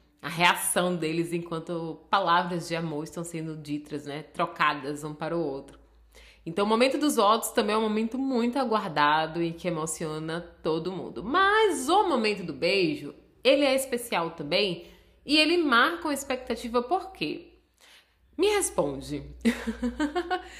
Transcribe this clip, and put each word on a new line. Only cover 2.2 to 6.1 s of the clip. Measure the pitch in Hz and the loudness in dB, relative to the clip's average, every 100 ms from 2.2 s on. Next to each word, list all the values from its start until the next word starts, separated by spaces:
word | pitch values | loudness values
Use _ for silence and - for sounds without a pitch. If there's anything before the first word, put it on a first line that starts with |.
| 175 175 180 175 - | 4 4 2 -4 -4
de | 165 | -4
amor | 165 147 160 | -2 -6 -6
estão | - | -8
sendo | 170 160 160 156 | -8 -8 -8 -10
ditas, | 143 147 147 151 147 | -6 -8 -6 -10 -8
né, | 147 | -10
trocadas | 156 - 254 - 151 147 139 143 151 | -8 -4 -4 2 2 2 -4 -8 -8
um | |
para | 151 156 170 | -6 -4 -2
o | |
outro. | 151 135 - - _ _ _ | -2 -6 -10 -20 _ _ _